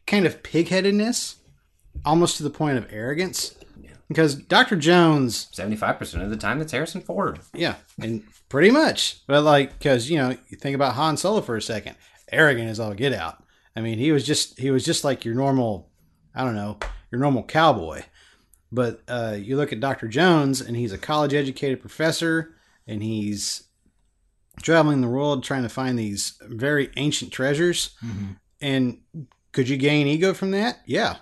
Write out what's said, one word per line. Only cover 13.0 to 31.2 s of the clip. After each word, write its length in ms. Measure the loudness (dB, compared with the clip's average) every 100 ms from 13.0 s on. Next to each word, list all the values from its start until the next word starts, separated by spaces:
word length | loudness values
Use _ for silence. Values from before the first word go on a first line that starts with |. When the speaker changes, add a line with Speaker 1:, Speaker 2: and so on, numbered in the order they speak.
| -2
Speaker 1:
out. 300 | -2 -4 -10 _ _ _ -8
I 60 |
mean, 160 | -4 -2
he 140 | 2
was 140 | 2 2
just, 340 | -2 -2 -4
he 120 | 0
was 120 | 0 0
just 180 | -2
like 220 | -2 -2 -4
your 100 | -2
normal, 540 | 2 2 0 -2 -10 _ _ _ _ -6
I 80 |
don't 120 | -4 -4
know, 220 | -6 -6 -8 -10 -8
your 80 | -2
normal 220 | 2 0
cowboy. 600 | 0 4 4 4 -2 -10 -14 _ _ _ _ _ _
But, 300 | -4 -2 -4 -8
uh, 280 | -6 -6 -6
you 180 | -4 -4
look 160 | -2
at 60 | -2
Doctor 280 | -4 -4 -4
Jones, 540 | 2 4 4 2 -2
and 140 | -4 -6
he's 160 | -4
a 40 | -6
college-educated 840 | -4 -2 0 0 -2 -4 -4 -4
professor, 720 | -8 -4 -2 0 0 -2 -4 _ _ _ -12
and 140 | -8
he's 640 | -4 -4 -4 -4 -6 -8 -12 _ _ _ _ _ _ _ _ -8
traveling 400 | 2 4 4 2
the 60 | 0
world 360 | 0 0 -2
trying 200 | -2 -4
to 60 | -4
find 280 | -4 -4 -2
these 360 | -4 -4 -8 -10
very 500 | -14 -6 0 0 -2 -2
ancient 340 | -2 -2 -6
treasures. 640 | -4 -2 2 0 0 -4 -8 -10
Speaker 3:
Mm-hmm. 200 | -8 -8 -12 _ _
Speaker 1:
And 380 | -2 0 0 -2 _ -18 -18 _ _
could 140 | -2 0
you 80 | 0
gain 280 | 2 2 2
ego 280 | 2 0 0
from 160 | -2
that? 300 | -2 -2 -6 -4
Yeah. 300 | -2 -2 -4